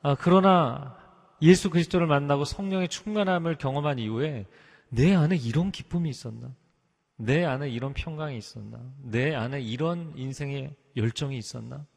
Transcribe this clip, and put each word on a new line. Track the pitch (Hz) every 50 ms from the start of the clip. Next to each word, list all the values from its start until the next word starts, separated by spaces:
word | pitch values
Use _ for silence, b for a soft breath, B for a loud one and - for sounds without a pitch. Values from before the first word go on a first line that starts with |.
아, | - 147 139 -
그러나 | - 175 180 190 190 196 185 175 160 123 117 143 139 131 120 - - - - _ _ _ _ _
예수 | 156 160 185 180 - 196
그리스도를 | 160 175 170 - - 180 170 160
만나고 | 147 143 143 143 143 139 147
성령의 | - - - 196 196 190 190 180 170
충만함을 | - - - 214 214 214 202 190 185 175 165 165 165 147
경험한 | - 135 135 143 147 151 143 123
이후에 | 113 107 110 113 143 156 147 117 98 - b b b b b b b b
내 | - 113 135 175 196
안에 | 180 151 156 185
이런 | 165 120 117 117 151 175 196
기쁨이 | - - - _ - 175 170 156
있었나? | 131 - - 120 110 113 120 127 131 _ _ _ _ _ _ _ _ _ _ _ _
내 | - 113 110 135 160 175
안에 | 160 127 131 143 143
이런 | 120 117 123 135 139
평강이 | - - - 160 151 156 151 139 113
있었나? | 104 - - 113 104 104 113 113 120 127 131 143 135
내 | 123 107 120 127 151 156
안에 | 131 110 123 135 139
이런 | 131 110 113 123 156 165 175 170 170 160 156
인생의 | 131 127 135 135 - 147 139 139 139 131 139 147 _ _ _ _
열정이 | 127 107 117 113 - 151 139 135 127
있었나? | 107 - - 123 113 117 131 143 147 _ _